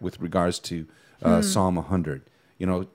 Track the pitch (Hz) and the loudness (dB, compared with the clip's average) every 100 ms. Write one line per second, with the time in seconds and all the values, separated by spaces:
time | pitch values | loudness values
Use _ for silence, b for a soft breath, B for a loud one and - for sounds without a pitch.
0 | 92 - 87 90 87 87 - 85 78 b | -10 -8 -2 0 0 0 -6 -10 -10 b
1 | b b - 87 202 190 92 87 80 92 | b b 2 4 4 2 2 0 -2 -2
2 | 78 69 - b b b 92 90 92 | -2 -6 -10 b b b -2 -2 -4